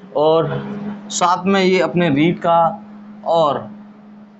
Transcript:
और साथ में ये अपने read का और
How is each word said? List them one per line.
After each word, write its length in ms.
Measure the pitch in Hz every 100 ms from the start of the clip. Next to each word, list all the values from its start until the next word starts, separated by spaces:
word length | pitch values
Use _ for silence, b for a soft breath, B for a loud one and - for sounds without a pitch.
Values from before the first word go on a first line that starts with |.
| B 139
और 520 | 156 165 156 - - - - - -
साथ 340 | - 175 180 185
में 180 | 196
ये 160 | 185 185
अपने 300 | 160 170 170
read 300 | 139 165 -
का 460 | 175 170 165 - - - - - -
और 460 | 165 147 123 107 - - - - - - -